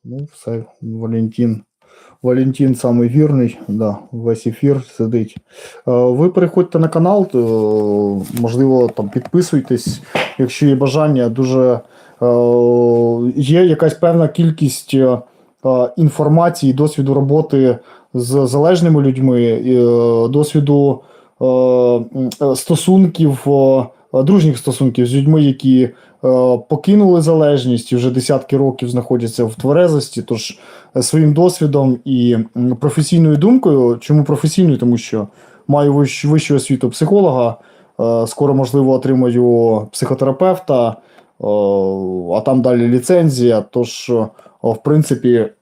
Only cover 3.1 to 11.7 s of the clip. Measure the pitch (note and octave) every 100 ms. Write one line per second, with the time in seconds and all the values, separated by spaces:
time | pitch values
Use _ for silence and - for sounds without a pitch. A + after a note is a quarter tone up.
3.1 | C3+ D3+ C#3 A#2 - - G#2 A2 G2+ -
4.1 | A#2 A#2 A2 A#2 A2 C#3+ C#3 B2 - A#2
5.1 | A#2 A2 - _ - - - - B2 B2
6.1 | B2 F3 F3+ F3 F3+ F3+ E3 D#3+ E3 F3
7.1 | G#3 F#3 B2+ A#2 A2+ G#2+ G#2+ G#2 G#2 G2+
8.1 | G2+ F#2+ A#2+ A#2 A#2+ C3+ C3 A#2+ - G2+
9.1 | C3 - F3 E3+ D3 - B2 - - -
10.1 | - - - B2 - D3 C3+ C3+ C#3 D3+
11.1 | C3+ A#2+ A#2 C3 C3 B2+